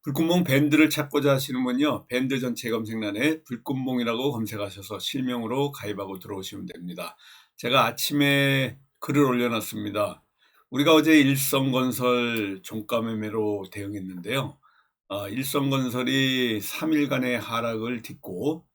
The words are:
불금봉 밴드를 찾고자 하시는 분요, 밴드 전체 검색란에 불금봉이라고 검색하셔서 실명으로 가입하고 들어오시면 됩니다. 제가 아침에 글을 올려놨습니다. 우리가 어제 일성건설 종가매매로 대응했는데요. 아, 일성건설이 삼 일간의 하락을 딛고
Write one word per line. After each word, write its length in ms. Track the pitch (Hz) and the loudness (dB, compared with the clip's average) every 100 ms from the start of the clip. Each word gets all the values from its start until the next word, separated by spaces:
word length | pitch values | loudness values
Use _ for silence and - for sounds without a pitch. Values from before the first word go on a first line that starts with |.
불금봉 440 | - 143 165 180 | -6 0 2 4
밴드를 440 | 175 135 147 147 151 | 4 4 4 6 4
찾고자 440 | 147 143 147 143 | 2 0 2 2
하시는 300 | 135 135 127 | 2 0 -2
분요, 440 | 127 123 151 113 - | -2 0 0 -2 -2
밴드 340 | 123 131 131 | -2 0 -2
전체 300 | 123 113 117 | -2 -4 -4
검색란에 720 | 113 110 113 107 101 143 156 | -4 -4 -6 -4 0 0 0
불금봉이라고 880 | _ 123 - 135 131 127 117 113 135 | _ -10 -4 -4 -2 -2 0 0 -2
검색하셔서 680 | 120 107 107 101 101 95 101 | -2 -4 -6 -8 -10 -12 -8
실명으로 760 | - 139 127 123 113 131 143 | -6 -4 -2 -4 -4 -2 -2
가입하고 460 | 117 104 98 98 92 | -4 -8 -6 -8 -10
들어오시면 460 | 98 98 92 98 | -10 -10 -10 -12
됩니다. 540 | 92 87 87 87 85 - - - _ _ | -12 -12 -12 -10 -12 -14 -20 -20 _ _
제가 260 | 123 131 | 0 2
아침에 960 | 117 - - 147 143 139 139 135 127 - _ _ | 2 0 -2 2 4 4 4 2 0 -6 _ _
글을 240 | - 139 | -2 2
올려놨습니다. 1000 | 139 123 120 113 104 107 104 101 98 90 _ _ _ _ _ | 4 4 2 -2 -4 -8 -6 -2 -2 -4 _ _ _ _ _
우리가 240 | 127 147 | 0 6
어제 260 | 160 151 156 | 6 8 8
일성건설 1400 | 135 135 - 139 135 127 127 120 123 123 120 117 101 95 | 8 4 2 2 2 2 0 2 2 2 2 0 -2 -6
종가매매로 1040 | - 110 104 120 113 110 107 110 107 104 95 | -10 -10 -2 -2 -2 -4 -4 -2 0 -2 -6
대응했는데요. 840 | 104 101 101 92 90 87 135 135 - _ _ _ _ _ | -10 -8 -8 -10 -10 -4 -4 -4 -10 _ _ _ _ _
아, 180 | 98 101 | -8 -6
일성건설이 1300 | 113 131 147 139 135 127 120 127 135 135 127 123 110 | -6 -2 0 2 0 0 -2 0 2 2 2 0 0
삼 320 | - - 156 | -4 -4 0
일간의 440 | 151 143 135 127 120 | 2 2 0 0 -2
하락을 640 | 110 117 117 113 113 120 | -2 -4 -2 -4 -4 -6
딛고 640 | 117 - - 90 139 165 _ | -8 -16 -12 -4 -4 -4 _